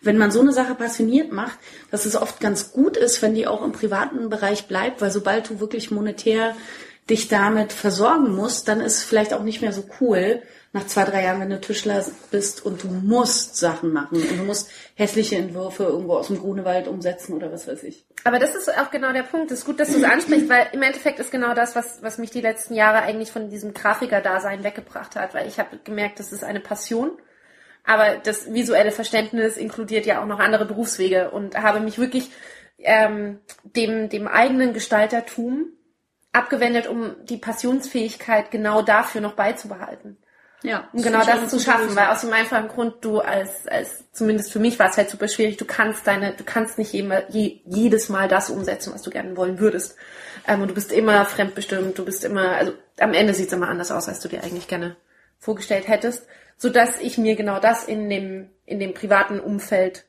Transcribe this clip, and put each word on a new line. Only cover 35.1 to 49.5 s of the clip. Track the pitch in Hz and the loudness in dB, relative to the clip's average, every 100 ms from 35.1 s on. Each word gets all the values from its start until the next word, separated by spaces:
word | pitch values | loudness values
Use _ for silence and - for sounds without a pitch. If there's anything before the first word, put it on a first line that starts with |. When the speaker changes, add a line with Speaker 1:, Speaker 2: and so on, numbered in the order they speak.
| 233 233 - 233 269 339 - _ _ _ _ _ | 0 -4 -8 -4 -4 -6 -10 _ _ _ _ _
Speaker 2:
abgewendet, | 185 - 254 240 240 226 | -2 0 0 2 2 0
um | 233 220 - | -6 -6 -10
die | - 233 | -12 -10
Passionsfähigkeit | 226 220 247 262 262 247 220 - - 220 214 | -8 -4 0 0 0 -4 -4 -6 0 0 2
genau | 214 214 214 | -2 2 2
dafür | 214 214 - 220 | 6 4 4 -4
noch | 208 | -4
beizubehalten. | - 202 233 208 190 - - 208 202 _ _ _ _ | 0 -2 -2 -10 -14 -14 -14 -18 -20 _ _ _ _
Speaker 1:
Ja, | 240 208 - | -6 -6 -6
Speaker 2:
Um | 233 | -2
Speaker 1:
das | |
Speaker 2:
genau | 226 220 | 2 4
Speaker 1:
finde | |
ich | 220 | 6
Speaker 2:
das | 233 | 4
Speaker 1:
eine | 233 | 2
Speaker 2:
zu | 254 | 0
Speaker 1:
gute | 262 | 4
Speaker 2:
schaffen, | 233 | 4
Speaker 1:
Lösung. | 214 202 | 4 2
Speaker 2:
weil | 202 | 4
aus | 220 | 2
dem | 233 | 0
einfachen | 220 226 233 220 | 0 2 -2 -2
Grund, | - 233 220 | -4 -4 -4
du | 226 214 | -2 0
als, | - 202 196 - - | 0 -2 -2 -10 -4
als, | - - - - | -4 -4 -14 -18
zumindest | - 220 214 208 | -2 0 0 -2
für | 214 | 0
mich | 226 233 | 0 4
war | 220 | 2
es | 220 | 4
halt | 196 | 0
super | - 208 | -2 -4
schwierig, | - 214 208 | 0 0 0
du | |
kannst | 214 - 220 220 - | -6 0 0 0 0
deine, | 196 196 | 0 -2
du | 190 | -6
kannst | - 233 220 - | -4 -2 -2 -4
nicht | 214 | -4
jema-, | 196 196 190 - | -4 0 -2 -2
je-, | 214 208 - - | -2 -2 -4 -6
jedes | 185 233 220 - | 2 4 4 2
Mal | 196 190 | -2 2
das | 196 - | 2 0
umsetzen, | - 185 196 - | -4 -4 -6 -8
was | - | -10
du | - | -10
gerne | - 185 185 | -10 -8 -2
wollen | 185 | -2